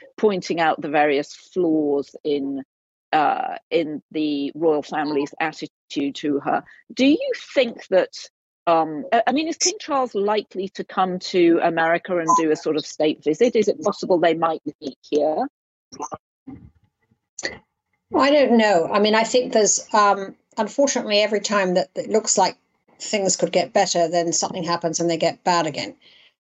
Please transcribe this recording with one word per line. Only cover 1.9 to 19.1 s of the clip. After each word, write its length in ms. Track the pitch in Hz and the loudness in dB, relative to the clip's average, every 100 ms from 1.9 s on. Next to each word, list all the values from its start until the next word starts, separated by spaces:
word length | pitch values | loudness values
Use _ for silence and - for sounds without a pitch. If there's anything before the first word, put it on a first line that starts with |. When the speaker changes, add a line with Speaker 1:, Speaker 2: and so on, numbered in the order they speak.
| 143 135 - | -2 -4 -8
Speaker 1:
in, 400 | 151 143 139 135 - _ _ _ _ | -4 -4 -4 -8 -12 _ _ _ _
uh, 460 | 156 143 - - - - | 0 2 0 -4 -10 -4
in 320 | 170 151 147 - | -2 -2 -6 -8
the 400 | 156 151 143 139 | -4 -2 -2 -6
royal 300 | 151 165 147 | -2 0 0
family's 500 | - 160 147 143 147 - | -2 -4 -2 -2 -4 -4
attitude 760 | 160 151 151 _ _ 147 143 - | -8 -6 -14 _ _ -6 -6 -4
to 240 | 151 143 | -4 -2
her. 240 | 135 151 - - _ | -2 -4 -4 -18 _
Do 120 | - 269 | 0 2
you 260 | 381 539 466 - 285 | 2 0 -6 -4 -2
think 320 | 233 - - | -2 -4 0
that, 280 | 185 - - - _ _ _ - | 0 0 -6 -20 _ _ _ 0
um, 380 | 160 156 151 - | 2 0 -4 -2
I, 120 | 233 247 | 0 2
I 40 | |
mean, 160 | 269 320 | 0 -2
is 100 | - | -4
King 200 | 359 427 | -4 -4
Charles 340 | - 277 254 | -4 -2 -2
likely 560 | 202 202 214 - 185 190 | -2 -2 -2 -4 -8 -8
to 140 | - | -10
come 340 | 190 - 185 180 | -6 -2 -2 -2
to 400 | - 185 170 165 | -2 4 6 6
America 540 | 170 165 165 170 - 175 | 2 0 0 0 0 -2
and 120 | 160 160 | 2 2
do 140 | 160 | 2
a 40 | 156 | 0
sort 220 | 160 151 | -2 -4
of 80 | - | -6
state 380 | - 156 - | -2 -2 0
visit? 320 | 147 156 240 226 | -2 2 2 2
Is 120 | 202 | 0
it 140 | - | 0
possible 380 | 196 - - 175 | -4 -4 0 2
they 160 | 170 165 | 2 2
might 260 | 165 160 151 - | 0 -2 -8 -12
meet 160 | 147 - | -12 -14
here? 460 | _ 147 151 160 269 - _ _ _ - - - _ _ - - - _ _ _ _ _ _ - - - _ _ _ _ _ | _ 0 0 0 -4 -8 _ _ _ -16 -14 -14 _ _ -20 -20 -20 _ _ _ _ _ _ -12 -12 -12 _ _ _ _ _
Speaker 2:
Well, 120 | 330 | 0
I 60 | 277 | 4
don't 260 | 294 240 233 | 4 4 4
know. 320 | 214 180 165 | 4 4 2
I 80 | 202 | 2
mean, 160 | 214 | 2